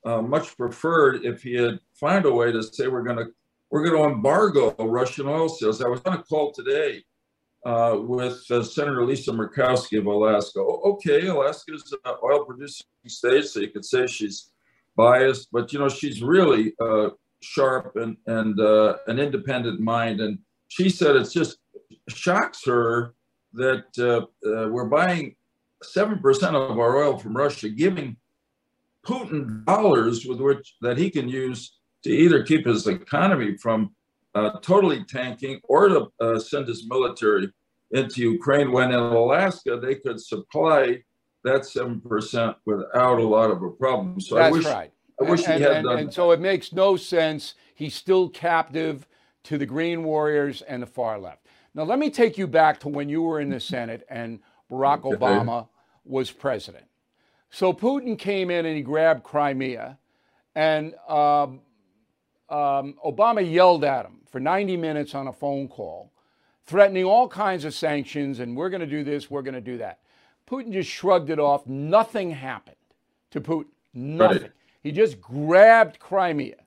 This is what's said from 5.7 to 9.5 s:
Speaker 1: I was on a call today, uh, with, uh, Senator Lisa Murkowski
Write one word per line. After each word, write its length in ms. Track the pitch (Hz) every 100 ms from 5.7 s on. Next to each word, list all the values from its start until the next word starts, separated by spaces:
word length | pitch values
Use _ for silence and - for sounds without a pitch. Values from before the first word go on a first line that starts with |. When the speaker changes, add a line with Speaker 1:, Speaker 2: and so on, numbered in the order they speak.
| 110
Speaker 1:
I 60 | 123
was 140 | 127 185
on 80 |
a 80 | 175
call 300 | - 151 147
today, 520 | - 127 143 147 104 _ _ _ _ _ _ 123
uh, 320 | 117 117 110
with, 460 | 117 123 127 123 -
uh, 100 | 120
Senator 420 | 113 - 147 131 120
Lisa 260 | 135 -
Murkowski 680 | 113 107